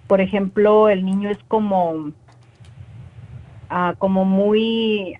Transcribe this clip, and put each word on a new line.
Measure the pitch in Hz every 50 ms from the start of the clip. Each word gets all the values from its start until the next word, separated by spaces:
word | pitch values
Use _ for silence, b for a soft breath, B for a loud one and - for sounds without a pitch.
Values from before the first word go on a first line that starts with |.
| - -
por | 208 190
ejemplo, | 190 190 190 196 196 190 - 214 208 208 214 214 214 214
el | 202 190 185
niño | 190 190 196 202 202
es | 208 202 - -
como, | - 220 214 208 196 185 175 165 160 156 156 151 156 _ _ _ - _ _ _ _ - - - - - - - - - - - - - - - - - - - - - - -
ah, | - 180 180 175 - -
como | - 190 190 190 190
muy, | 190 190 190 202 208 214 220 220 226 226 226 226 220 214 208 190 175 - -